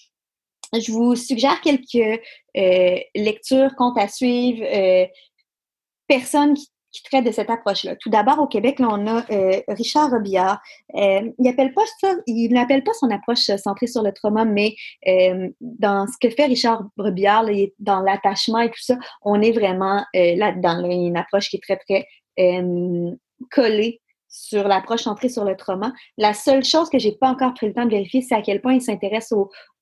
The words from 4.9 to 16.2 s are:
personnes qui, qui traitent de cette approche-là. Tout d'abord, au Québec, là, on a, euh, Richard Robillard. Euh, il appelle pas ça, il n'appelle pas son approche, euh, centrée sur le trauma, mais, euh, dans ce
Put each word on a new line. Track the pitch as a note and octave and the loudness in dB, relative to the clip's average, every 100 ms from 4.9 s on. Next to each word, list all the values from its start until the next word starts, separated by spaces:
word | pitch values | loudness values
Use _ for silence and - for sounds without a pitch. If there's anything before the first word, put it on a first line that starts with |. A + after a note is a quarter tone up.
| F3+ F#3 - _ _ _ _ _ _ _ _ _ | 4 2 -4 _ _ _ _ _ _ _ _ _
personnes | C4+ B3+ D4 D4 | 0 2 2 2
qui, | C#4+ - _ _ | 2 -4 _ _
qui | - | -20
traitent | - C4+ | -2 0
de | A#3+ | 0
cette | A3 G#3 | -2 -4
approche-là. | A3+ - G3 F#3 F3+ | -4 -2 -4 -6 -10
Tout | - | -2
d'abord, | A3 A#3 C4+ | 2 2 2
au | - | 0
Québec, | A3 A#3 C4+ | 0 0 0
là, | B3 | 0
on | G#3 G#3 | 0 -2
a, | A3+ A#3+ | -4 -2
euh, | G#3 F#3+ F#3+ - | 0 0 0 -4
Richard | G3+ A#3 D4+ D4+ | -6 -2 0 2
Robillard. | B3 G3+ F#3+ F#3+ G3 - - _ | 0 -2 0 0 -2 -8 -20 _
Euh, | - G3 G3 A3+ - | 0 2 2 -2 0
il | B3 | 0
appelle | B3 C4+ | 2 0
pas | C4+ A4 - | 2 -2 0
ça, | F#4+ F4 - | -2 -2 -4
il | A3+ A#3 | -2 2
n'appelle | B3 B3 C4+ | 2 2 0
pas | C4+ | 0
son | A4+ B3+ | -2 -2
approche, | G3 - A#3 - | -2 -2 -2 0
euh, | G3+ | -2
centrée | G#3 G3+ A#3 | -4 -4 -4
sur | B3 | -2
le | G#3 | -2
trauma, | G3 G#3+ G#3+ | -2 -2 0
mais, | A3+ G3+ G#3+ G#3+ - - - | 2 2 0 -2 -16 -6 2
euh, | F#3 F#3 F#3 F#3 - | 4 4 2 -6 -10
dans | A#3+ A#3 G#3 G3 G3 | -16 -2 0 0 -2
ce | - | 0